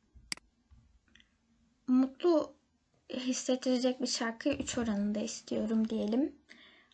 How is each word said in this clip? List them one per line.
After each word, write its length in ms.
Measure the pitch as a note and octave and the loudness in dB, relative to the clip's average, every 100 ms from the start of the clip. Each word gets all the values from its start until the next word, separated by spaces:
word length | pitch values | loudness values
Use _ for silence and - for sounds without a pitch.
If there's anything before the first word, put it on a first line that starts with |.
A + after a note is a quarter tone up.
| _ - - - _ _ _ - _ _ _ _ _ _ _ _ _ _ - | _ -20 -16 -16 _ _ _ -20 _ _ _ _ _ _ _ _ _ _ 2
Mutlu 680 | B3+ C4 - F4 D#4+ - - _ _ _ _ _ | 4 4 2 4 4 2 -10 _ _ _ _ _
hissettirecek 920 | B3+ B3+ B3 - B3+ C4 B3+ B3+ B3+ | -8 -4 -4 0 0 2 2 2 0
bir 40 | B3 | -4
şarkıyı 480 | - A3+ A3+ D4 | -2 -4 -2 -2
üç 240 | C#4 - - | -2 -4 -4
oranında 420 | A3+ G3+ G#3 G#3 | -2 0 0 -2
istiyorum 680 | A3+ - - A3+ G#3+ A3 A3 | -6 -10 -6 -4 0 2 2
diyelim. 500 | A3 G#3 A#3 D#4 - _ - - - _ | 0 0 0 0 -4 _ -20 -20 -20 _